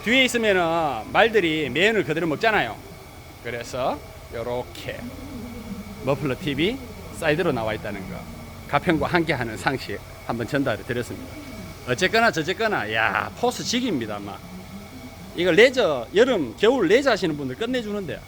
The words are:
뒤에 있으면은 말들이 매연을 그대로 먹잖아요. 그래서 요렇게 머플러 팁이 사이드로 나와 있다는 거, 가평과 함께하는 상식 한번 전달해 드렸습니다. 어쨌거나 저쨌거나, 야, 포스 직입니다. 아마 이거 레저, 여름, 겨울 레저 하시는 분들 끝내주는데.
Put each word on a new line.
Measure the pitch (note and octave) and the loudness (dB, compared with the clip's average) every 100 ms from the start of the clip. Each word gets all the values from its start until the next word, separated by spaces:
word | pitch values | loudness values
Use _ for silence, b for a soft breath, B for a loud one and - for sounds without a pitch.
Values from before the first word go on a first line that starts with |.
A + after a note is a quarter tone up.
뒤에 | - B3+ B3+ | 4 4 4
있으면은 | A#3+ A3 F#3 E3+ E3 D#3 A#2 A2 | 4 4 4 4 2 0 -2 0
말들이 | D#3+ A3 A3 E3+ D#3 C#3+ | 4 6 6 4 2 0
매연을 | C#3 G3+ A3 | 4 4 4
그대로 | C#3 D3+ E3+ | 0 0 0
먹잖아요. | G3+ A3 G3+ B2 G2 - - - - - - | 2 2 4 2 -4 -12 -16 -18 -18 -18 -12
그래서 | A#2+ A#2+ A#2 B2+ C3+ C#4+ - - - | -8 -8 -6 -2 -2 -2 -8 -16 -12
요렇게 | A#2 A2+ B2 A#2+ - B2 - A#2+ B2+ - B3 - - - - - - | -8 -4 -4 -6 -10 -10 -10 -10 -12 -12 -12 -12 -12 -10 -10 -12 -8
머플러 | B2+ C#3 C#3+ B2 | -4 -2 -2 -4
팁이 | D3 C3+ F3 C4+ - - - - | -4 0 -2 -2 -10 -14 -14 -4
사이드로 | E3 D#3 F3 | 0 2 2
나와 | B2+ A2 | 0 -2
있다는 | G#2+ G#2+ G2+ F#2+ | -4 -6 -8 -8
거, | A#2 - - - - - | -10 -12 -14 -14 -16 -2
가평과 | C#3+ F3 D#3+ C3 | -2 2 2 2
함께하는 | F3 D#3+ C#3 A#2 A2 | 0 0 0 -2 -2
상식 | - C3 - G2+ - - - | -2 -2 -4 -10 -10 -16 -8
한번 | A#2 A#2+ | -6 -2
전달해 | D3 C3 G#2 | 0 0 -2
드렸습니다. | G2 A#2+ A#2+ F#2 - - - - - - - | -2 -4 -4 -8 -12 -14 -14 -14 -14 -14 -4
어쨌거나 | B2 F#3 A3+ A#3 | 0 2 4 4
저쨌거나, | - D3+ F#3 A3 F3 G#2+ | 2 -2 0 0 0 0
야, | A2 A2 - - - | 2 4 2 0 0
포스 | A#3+ - | 0 0
직입니다. | - A3+ B3 D#3 A2 G#2 | -2 -2 0 -2 -2 -6
아마 | G2+ F#2+ - - - - - - - - - - | -8 -12 -14 -16 -14 -16 -16 -16 -16 -16 -12 -2
이거 | F3+ | 4
레저, | E3 B3 B3+ G3 C#3 G#2+ D3 | 8 8 8 2 2 0 4
여름, | B3+ A#3 B2+ G#2+ | 6 6 0 4
겨울 | G#3 C4+ E3+ | 4 6 6
레저 | A3 C#4 | 6 6
하시는 | G#3 F#3 D3 | 2 0 -2
분들 | C#3 C3 | -4 -4
끝내주는데. | A#3 B3+ G#3 G#3 F3+ G2 | -2 -2 -2 -6 -6 -8